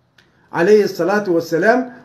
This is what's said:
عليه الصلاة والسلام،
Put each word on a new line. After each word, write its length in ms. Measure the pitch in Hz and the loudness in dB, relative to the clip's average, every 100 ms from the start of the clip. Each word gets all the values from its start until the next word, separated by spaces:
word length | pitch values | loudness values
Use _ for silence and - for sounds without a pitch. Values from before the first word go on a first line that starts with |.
| _ _ _ _ _ | _ _ _ _ _
عليه 320 | 147 180 214 | -2 2 4
الصلاة 400 | 190 - 170 208 185 | 2 -2 -2 -2 -2
والسلام، 640 | 165 160 160 208 247 254 - | -4 -2 -2 0 0 -2 -12